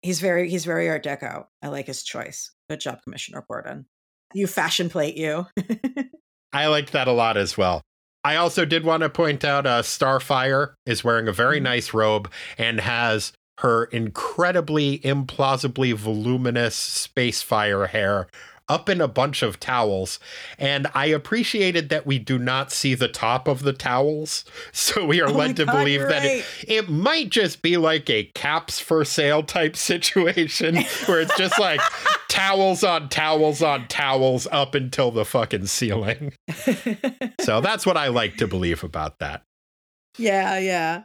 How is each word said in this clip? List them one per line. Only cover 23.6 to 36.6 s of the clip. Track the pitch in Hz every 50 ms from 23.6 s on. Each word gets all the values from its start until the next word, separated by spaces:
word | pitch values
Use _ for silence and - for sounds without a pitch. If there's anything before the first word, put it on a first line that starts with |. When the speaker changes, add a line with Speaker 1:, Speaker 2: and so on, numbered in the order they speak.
| 139
Speaker 2:
the | 139
towels. | 131 131 - 135 123 123 139 147 156 151 156 151 - - - - - -
<laughs> | - - -
So | - - - - 214 190
we | 151 151 175
are | 165 139
Speaker 1:
Oh |
Speaker 2:
led | 143 - - -
Speaker 1:
my | -
Speaker 2:
to | - 156
Speaker 1:
God, | 143
Speaker 2:
believe | 147 143 143 143 143 139
Speaker 1:
you're | 139 139
Speaker 2:
that | - - 139
Speaker 1:
right. | 139 269 247 - - - - -
Speaker 2:
it, | -
it | 220 220 214 180
might | 151 151 180 262 311 330 302 196
just | - 240 208 170 - -
be | - 165 175 175
like | 160 160 160 156 139 -
a | 127 110 101 - _
caps | - - 143 151 165 - - - -
for | - - 170 160 151
sale | 143 - - 151 143 147 151
type | 156 - - 180 170 156 160
<laughs> | -
situation | - - 180 175 170 - - 196 180 165 - 180 170 151 - - 143 156 170 165 - - - - -
where | - 185 165
it's | 160 175 294 -
just | 185 190 - -
like | 208 185 156 - 640 659 - - -
Speaker 1:
<laughs> | 571 605 - - -
Speaker 2:
towels | - - 190 196 196 196 190 190 185 180 -
on | 190 175 160 151 139
towels | - - 156 156 160 156 156 151 147 135 160
on | 156 143 135 123 117
towels | - - 147 139 135 135 131 131 127 127 127 -
up | - 143 143 135 -
until | 143 131 127 - - 139 123
the | 113 113 104
fucking | - - 131 113 - - 104 95 101
ceiling. | - - 131 113 101 113 104 101 117 - 151 143 - _ _ -
Speaker 1:
<laughs> | 160 -